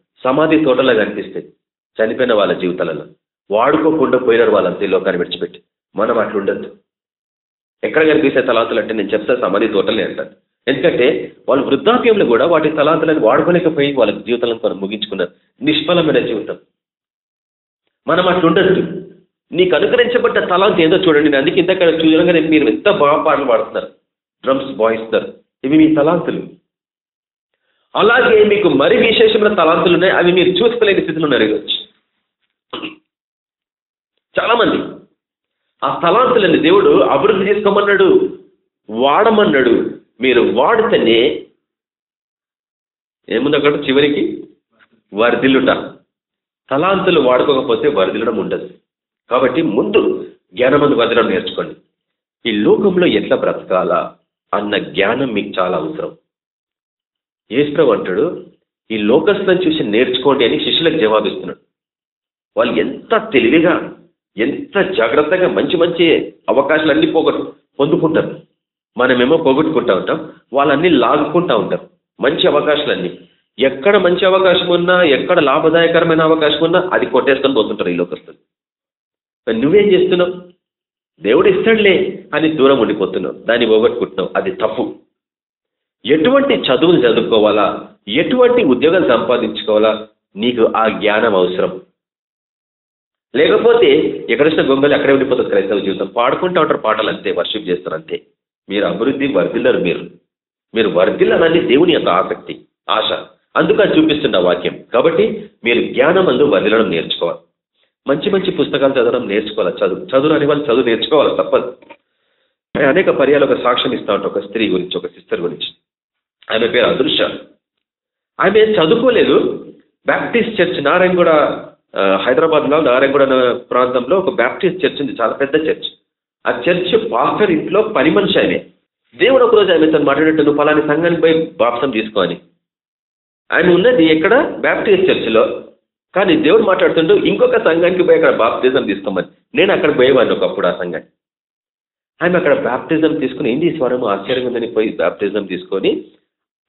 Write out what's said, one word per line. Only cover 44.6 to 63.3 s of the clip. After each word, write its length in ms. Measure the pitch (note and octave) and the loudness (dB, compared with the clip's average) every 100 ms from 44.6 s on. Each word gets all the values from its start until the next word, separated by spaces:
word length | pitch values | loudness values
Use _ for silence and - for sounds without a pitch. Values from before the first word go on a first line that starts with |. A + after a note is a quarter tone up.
| _ _ _ _ _ | _ _ _ _ _
వర్ధిల్లుట. 800 | G2 A#2+ A#2 C3 C3 B2 F#2 - - _ _ _ _ _ _ - | -2 0 2 2 2 2 -2 -6 -16 _ _ _ _ _ _ -6
తలాంతులు 500 | C3+ F#3 F#3+ F#3+ E3 | -2 0 0 0 2
వాడుకోకపోతే 640 | B2+ B2 D3 C3 B2+ A2+ D3+ | 2 2 2 0 0 -2 0
వర్ధిల్లడం 500 | G2 F#2 G#2+ A2+ G#2+ | 0 -2 -2 -4 -4
ఉండదు. 320 | F2+ F#2 D#2+ - _ _ _ _ - | -4 -6 -10 -20 _ _ _ _ -4
కాబట్టి 300 | B2 C3+ D#3+ | 0 0 0
ముందు 640 | D#3+ - G#3 - - - - - _ | -2 -2 0 0 0 -4 -10 -20 _
జ్ఞానమందు 420 | - B2+ D3 D3 A2 | -2 0 2 2 0
వర్ధిల్లడం 340 | F#2 A#2 G#2+ | 0 0 0
నేర్చుకోండి. 460 | F#2 - F#2 E2+ - _ _ _ _ _ _ A#2 | -2 -4 -8 -10 -12 _ _ _ _ _ _ -6
ఈ 20 | |
లోకంలో 560 | G#2 C3+ A3 G3+ F3+ E3+ | -2 2 2 2 2 2
ఎట్లా 280 | G#2 F2 C3 | 0 -2 -2
బ్రతకాలా 800 | F2+ - - F#2 F2 F2 - - _ _ - | -2 -4 -4 -2 0 -2 -4 -12 _ _ -8
అన్న 240 | G#2 G#2 G2 | -6 -4 -6
జ్ఞానం 560 | E2 D2 G2 B2+ C3 | -4 -4 -2 -2 -4
మీకు 260 | G#2 G2 F2+ | -4 -6 -4
చాలా 180 | F#2 F2 | -4 -4
అవసరం. 400 | D#2+ D#2 D#2+ - _ _ _ _ _ _ _ _ _ _ _ _ - | -6 -8 -12 -12 _ _ _ _ _ _ _ _ _ _ _ _ -6
యేసుప్రభు 400 | A#2+ D3 E3+ C#3 | -2 -2 2 2
అంటాడు, 540 | F#2+ F#2 F#2 E3 - - _ _ _ - | 2 -2 -2 -2 -4 -16 _ _ _ -8
"ఈ 60 | A2 | -4
లోకస్తులను 720 | G#2 D3+ F3+ F#3+ F#3+ F3 D#3+ | 2 2 2 0 0 0 0
చూసి 160 | D3+ | -2
నేర్చుకోండి" 600 | A#2+ G#2+ B2+ B2+ C#3 B2+ A#2 | -2 0 0 0 0 0 0
అని 140 | D3+ | 0
శిష్యులకు 380 | - - E3 - | -2 0 0 0
జవాబిస్తున్నాడు. 600 | G#2+ G#2+ G2 - - - _ _ _ _ _ _ _ _ _ - | 0 0 -2 -6 -12 -16 _ _ _ _ _ _ _ _ _ -2
వాళ్ళు 160 | A#3+ | 0
ఎంత 560 | E3 - - - A3 - | 0 -4 -6 -2 -2 0